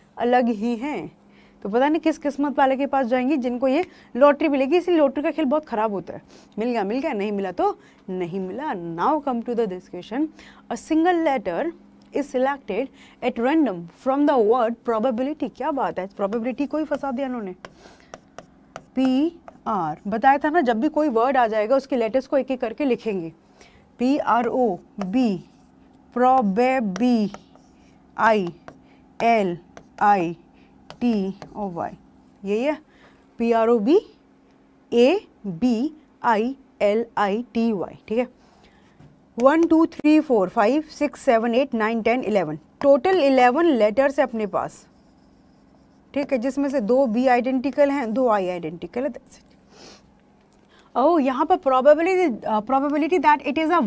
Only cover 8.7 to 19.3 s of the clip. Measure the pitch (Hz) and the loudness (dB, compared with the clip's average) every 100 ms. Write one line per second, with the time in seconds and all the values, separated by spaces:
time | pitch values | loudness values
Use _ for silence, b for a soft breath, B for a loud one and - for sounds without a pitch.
8.7 | 202 170 165 214 302 285 233 233 233 220 | -8 -8 -2 0 0 -2 -6 -4 -4 -4
9.7 | 185 - 180 - 254 311 B B B B | -6 -12 -16 -8 -6 -6 B B B B
10.7 | 233 - 320 339 349 320 269 190 170 320 | -10 -2 0 2 2 0 -2 -4 -4 -6
11.7 | - - - - - 277 247 262 277 - | -8 -20 -20 -8 -6 -4 -2 -2 -4 -6
12.7 | 196 269 B B B 240 240 247 320 254 | -6 -6 B B B -6 -2 0 2 0
13.7 | 175 170 - 254 269 294 269 208 247 226 | -2 -12 -8 -2 0 2 2 2 2 0
14.7 | 233 - 220 254 233 262 311 269 - 294 | -4 -4 -2 0 -2 -4 -4 -8 -6 -6
15.7 | 269 185 185 190 - 196 233 240 254 285 | -4 -4 -4 -8 -6 -4 -4 -6 -6 -4
16.7 | 302 302 277 277 254 269 247 196 180 - | -4 -4 -6 -6 -6 -6 -8 -10 -14 -18
17.7 | B B B B B B - - _ _ | B B B B B B -20 -20 _ _
18.7 | - - 254 262 254 330 | -20 -10 -2 0 2 -2